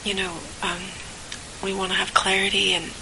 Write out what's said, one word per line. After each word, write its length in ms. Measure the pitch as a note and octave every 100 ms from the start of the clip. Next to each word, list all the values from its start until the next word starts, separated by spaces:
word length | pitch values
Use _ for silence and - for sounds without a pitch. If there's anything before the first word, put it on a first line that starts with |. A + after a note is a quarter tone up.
you 120 | G#3 F#3+
know, 220 | F#3+ E3 - -
um, 180 | G3 F3 F#3+ - - - - - - -
we 120 | G3 F#3+
want 160 | F#3+
to 60 | F#3
have 160 | F#3+ -
clarity 580 | G3 F#3+ G3 G3 G3
and 180 | F3+ E3 -